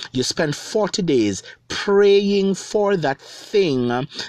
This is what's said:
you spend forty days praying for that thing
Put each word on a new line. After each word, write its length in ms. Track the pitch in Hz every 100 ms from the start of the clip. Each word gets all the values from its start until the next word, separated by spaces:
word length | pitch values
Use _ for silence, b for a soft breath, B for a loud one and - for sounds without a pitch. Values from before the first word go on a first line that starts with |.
| B
you 100 | 127
spend 300 | 123 - 156
forty 480 | 139 - 220 196 -
days 420 | 170 131 104 95 - B -
praying 840 | - - 202 202 202 202 202 196
for 440 | 185 - 214 202 196
that 220 | 147 139
thing 680 | - - - 208 180 131 120 123 139 B